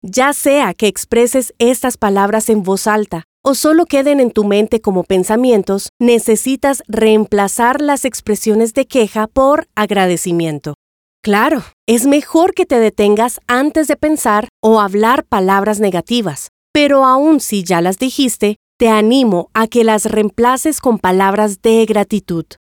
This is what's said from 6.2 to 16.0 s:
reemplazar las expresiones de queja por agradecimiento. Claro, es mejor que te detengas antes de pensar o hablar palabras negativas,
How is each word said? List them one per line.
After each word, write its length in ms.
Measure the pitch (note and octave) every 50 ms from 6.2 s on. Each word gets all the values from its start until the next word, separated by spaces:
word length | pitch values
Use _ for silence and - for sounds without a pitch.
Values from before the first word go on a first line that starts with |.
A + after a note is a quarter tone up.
| A3 - A3 G#3+ - B3+ C4 - - C#4 C#4 - - _
reemplazar 920 | A3 A#3 A3+ A3 A3 G#3+ G#3+ G3 - G3+ G3+ G3 - - A#3 A#3+ C4 C#4+
las 240 | D4 D4 C#4+ C4 -
expresiones 680 | C4 A3 - - - G#3+ G3+ - A3 G#3 G#3+ A3 A#3 A3
de 120 | - C4+
queja 420 | _ - C4+ G#3+ G#3 - A3 G#3+ A3
por 400 | _ - C4+ C4+ D4 D#4 D#4+ _ _
agradecimiento. 960 | - G#3+ G3 G#3 G3+ F#3+ F3+ F3+ E3 - F#3 E3+ E3+ E3 D#3+ D3+ C#3+ _ D3+ D3 _ _ _ _ _ _ _ _ _ _
Claro, 400 | G#3+ G3+ G3+ A3+ C#4+ D#4+ B3+ D#3+ - _ _ _
es 220 | - A3+ A#3+ A#3 C#4
mejor 460 | C#4 D4+ D4 - - D#4+ E4 F#4+ F#4+
que 120 | - F#4
te 140 | - C#4+ A#3+
detengas 580 | A3+ G#3+ - - G#3 G3+ G#3 G#3 A3 B3 - - _
antes 400 | - B3 B3 C4+ D4+ D4+ D#4+ D#4
de 80 | B3+ D4+
pensar 540 | - - D4+ D#4 D4 - A#3+ G#3 G#3 G#3+ - _ _
o 200 | - A3 A3+ A3
hablar 440 | G#3 G3 F#3 G#3 G#3+ A3+ B3 C#4 -
palabras 540 | _ - G#3 F#3+ F#3 G3 G3 G3 G#3+ G#3+ G3+
negativas, 680 | G#3+ G3+ F3 F3